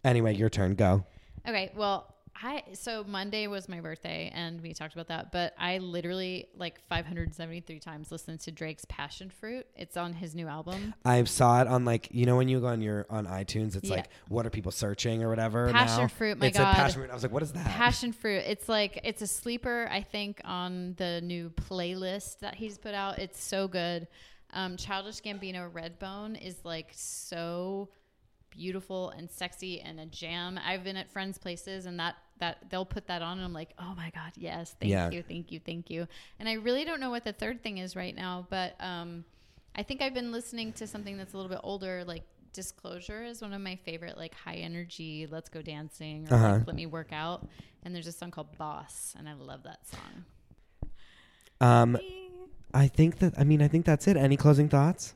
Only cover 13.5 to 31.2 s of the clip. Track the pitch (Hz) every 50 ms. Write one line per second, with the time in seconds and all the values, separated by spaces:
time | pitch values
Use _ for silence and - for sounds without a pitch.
13.5 | - 110 110 110 92 95 95 98 95 90 - - - - - - 98 117 113 113
14.5 | - 107 87 90 - - 110 101 101 - - 120 113 113 117 113 113 110 113 113
15.5 | 107 117 120 120 117 120 123 117 113 117 123 120 - - 226 214 208 - - 127
16.5 | - 202 196 196 190 185 139 135 - 135 131 127 123 123 113 123 107 143 156 147
17.5 | - 175 170 127 - 220 240 240 233 - 247 240 220 - - 220 202 185 - -
18.5 | 208 202 - - 226 214 208 196 - - - - 214 - 214 190 - - - 240
19.5 | 233 240 - 247 240 240 233 - - 196 208 - - 208 208 202 202 - - -
20.5 | 185 180 180 180 180 180 180 180 180 - 190 175 170 170 170 175 175 175 170 170
21.5 | 160 - - - 185 180 175 175 185 185 185 180 190 202 196 - - _ 202 202
22.5 | - 196 220 214 202 - - 220 202 202 196 196 - - 190 185 - - - -
23.5 | 202 190 196 190 180 180 170 175 175 170 170 - _ - - - - - - _
24.5 | - - 190 180 180 190 - - 196 190 190 208 214 - - 214 202 196 190 190
25.5 | 185 180 175 175 170 170 165 170 170 - 196 190 190 202 208 214 220 - - 185
26.5 | 180 - - 170 165 160 160 - - - - - - - - - 175 170 170 170
27.5 | 175 175 180 185 196 196 202 196 _ _ _ _ _ _ _ _ _ _ _ _
28.5 | - - 165 185 185 190 185 - 190 185 185 - - - 170 175 - - 185 180
29.5 | - - 185 185 175 170 - - 160 160 156 165 - - 170 160 170 175 175 180
30.5 | 185 180 - 175 185 190 185 190 190 190 190 - - 202